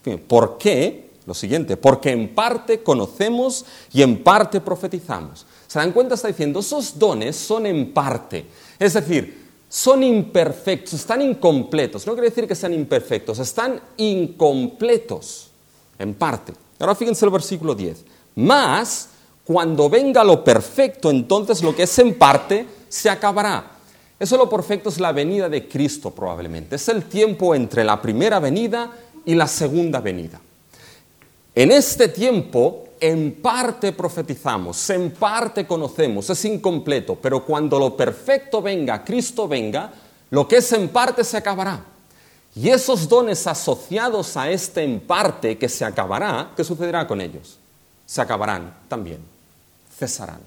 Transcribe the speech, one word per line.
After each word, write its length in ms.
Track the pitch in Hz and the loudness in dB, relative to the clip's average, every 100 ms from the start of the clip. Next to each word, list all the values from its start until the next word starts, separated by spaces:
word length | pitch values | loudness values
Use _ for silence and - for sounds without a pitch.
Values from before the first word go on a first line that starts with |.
Fíjense, 220 | 135 92 | -8 -10
"¿por 340 | - 117 113 - | 4 4 4 0
qué?". 520 | 208 139 170 - - _ | 0 2 0 -4 -20 _
Lo 100 | - | -14
siguiente, 420 | 87 101 147 147 95 | -10 -4 -4 -2 4
"porque 320 | 135 127 143 | 4 4 0
en 240 | 123 107 | -2 -2
parte 480 | - 226 233 - 226 | -2 0 -2 -2 -2
conocemos 800 | 226 170 196 - 208 240 254 254 - - - | 2 0 0 -2 -2 0 -2 -4 -12 -20 -2
y 80 | 131 | 4
en 220 | 135 107 | 4 6
parte 380 | 180 202 208 196 | 6 6 4 -2
profetizamos". 840 | 185 175 190 180 - 98 76 71 _ _ _ | -4 -6 -6 -8 -8 -10 -10 -18 _ _ _
¿Se 100 | 151 | -2
dan 140 | 165 | 2
cuenta? 240 | 214 254 | 2 2
Está 140 | 247 220 | 0 -4
diciendo, 300 | - 147 165 | -2 -2 -2
"Esos 380 | 202 294 233 147 | -4 -6 -6 2
dones 380 | 214 120 113 | 2 2 -4
son 320 | 156 - 220 208 | -6 -4 -2 0
en 260 | 160 127 | -2 0
parte". 540 | - 139 120 - 82 - - - - | 0 0 -4 -6 -12 -12 -20 -20 0
Es 140 | 196 | 2
decir, 540 | 202 151 156 - - - _ _ | 2 0 -2 -2 -16 -20 _ _
son 320 | - 254 269 | 0 4 4
imperfectos, 920 | 262 220 - 180 160 - 196 180 - | 4 2 2 0 0 -2 -4 -4 -6
están 280 | 156 - 240 | -10 -4 0
incompletos. 840 | 277 - 175 143 117 156 123 104 208 | 0 2 2 2 0 -2 -2 -4 -6
No 60 | |
quiere 160 | 233 233 | 0 0
decir 180 | 233 214 | 0 -4
que 80 | |
sean 180 | 185 185 | -4 -4
imperfectos, 640 | 165 143 131 - 110 - 110 | -4 0 -2 0 -4 -4 -6
están 420 | 127 - 247 247 - - | -6 -4 -4 -6 -10 -4
incompletos, 1500 | 214 190 165 - 156 135 123 - 233 233 - 87 - - - _ _ _ _ - | -2 0 -4 2 2 2 -4 -2 0 0 0 -12 -12 -18 -20 _ _ _ _ -10
en 160 | 98 | -10
parte. 380 | 101 160 120 - - _ _ | -4 -4 -4 -10 -20 _ _
Ahora 160 | 175 | -2
fíjense 300 | 202 233 220 | 0 -2 2
el 60 | 208 | 2
versículo 440 | 185 - 180 160 | 2 -4 -6 -4
diez. 240 | 110 87 82 _ _ _ | -4 -6 -8 _ _ _
"Mas, 720 | - 147 285 233 160 233 - - _ _ _ | 0 4 4 4 0 -2 -8 -12 _ _ _
cuando 440 | - 170 165 151 147 | -2 0 2 2 4
venga 360 | 226 277 254 | 4 4 4
lo 200 | 208 156 | 6 6
perfecto, 680 | - 113 - - 269 - 160 | 6 4 2 0 0 2 0
entonces 500 | 131 117 196 208 190 | 0 2 0 2 0
lo 140 | 165 | 0
que 80 | 151 | 0
es 160 | 175 - | 2 6
en 180 | 247 160 | 4 8
parte 480 | 143 139 - 202 247 - _ | 8 8 2 -2 -2 -18 _
se 200 | - 214 | -2 -2
acabará". 680 | 190 202 202 214 147 - - _ _ _ _ | 2 0 2 -2 -2 -8 -20 _ _ _ _
Eso 160 | 196 | 0
lo 140 | 254 247 | 2 4
perfecto 400 | 214 - 208 214 | 2 -2 -4 -4
es 100 | 151 | -2
la 120 | 175 | -2
venida 360 | 143 151 202 180 | 0 -2 -2 -2
de 200 | 151 - | -4 -6
Cristo 420 | 131 143 - 95 | -2 -2 -2 -12
probablemente. 680 | - 92 85 85 82 78 147 | -8 -8 -6 -8 -10 -10 -6
Es 120 | - | -2
el 140 | 226 | -4
tiempo 500 | - 196 214 170 180 | -4 0 0 2 2
entre 300 | 147 120 117 | 2 0 0
la 180 | 107 107 | 2 2
primera 380 | 117 110 208 202 | 0 0 2 2
venida 500 | 143 180 233 233 233 - - - | 0 -2 -2 -4 -8 -14 -20 -12
y 100 | 165 | 0
la 120 | 165 147 | 2 2
segunda 520 | - 151 160 170 135 | -2 -2 0 -2 -2
venida. 420 | 104 90 82 82 _ _ _ - - - _ _ _ _ _ | -4 -6 -10 -16 _ _ _ -20 -20 -20 _ _ _ _ _
"En 160 | 120 135 | 4 6
este 360 | 277 269 - 220 | 6 4 2 0
tiempo, 840 | 185 247 220 - 120 135 - - - | 2 0 0 0 0 0 -2 -20 -2
en 400 | 160 160 151 - | 0 0 -4 -2
parte 500 | - 240 240 233 196 | -2 0 -4 -2 -6
profetizamos, 1000 | - 175 - 156 139 135 107 90 85 - | -4 -6 -6 -8 -6 -4 -4 -6 -8 -4
en 200 | 185 170 | -2 -4
parte 560 | - 208 220 226 214 185 | -2 -2 -2 -4 -6 -4
conocemos", 600 | 165 143 - 143 101 101 | -4 -4 -2 -2 -2 -4
es 160 | 185 | -4
incompleto, 720 | 214 208 190 160 147 139 - - | -2 -2 -2 -2 -2 -4 -4 -4
pero 240 | 135 131 | -2 -2
cuando 340 | 139 151 151 139 | -2 -2 0 2
lo 180 | 135 - | 0 0
perfecto 640 | 120 - - 269 269 214 | -2 -2 -2 -2 0 -4
venga, 420 | 196 190 131 107 | -2 -4 -4 -6
Cristo 420 | - 240 240 - | -4 -4 -4 -6
venga, 460 | 196 135 107 135 214 - _ _ _ | -4 -4 -4 -6 -8 -18 _ _ _
lo 180 | 135 139 | 0 4
que 100 | 240 | 4
es 140 | 240 | 4
en 160 | 226 175 | 0 0
parte 360 | - 247 247 | 0 0 0
se 120 | 226 | -2
acabará. 480 | 220 202 190 190 143 - _ _ _ _ _ _ | -4 -4 -4 -6 -8 -14 _ _ _ _ _ _
Y 140 | - 147 | -4 2
esos 400 | 254 254 233 156 | 2 2 -2 4
dones 360 | 240 233 175 | 4 4 -2
asociados 920 | 180 - - 127 - 202 240 214 165 151 | -4 -4 -4 -4 -4 -4 -2 -2 -4 -4
a 120 | 139 | -2
este 340 | 185 - - | -4 -4 -4
en 180 | 147 110 | -4 -4
parte 560 | - 175 202 - 113 110 | -2 0 0 -2 -4 -2
que 100 | 123 | -4
se 160 | - | -4
acabará, 720 | 110 98 92 104 202 127 165 | -4 -4 -4 -4 -4 -4 -6
¿qué 80 | - | -8
sucederá 420 | 160 165 175 170 | -6 -6 -4 -4
con 140 | 151 101 | -4 -6
ellos? 380 | 87 76 - _ _ _ _ _ | -8 -14 -20 _ _ _ _ _
Se 160 | - - | -10 -6
acabarán 520 | 120 107 107 95 85 - _ | -2 -2 -2 -4 -10 -18 _
también, 320 | 120 87 80 82 _ _ _ _ _ _ - | -12 -12 -14 -20 _ _ _ _ _ _ -12
cesarán. 420 | - - 85 80 | -10 -10 -14 -18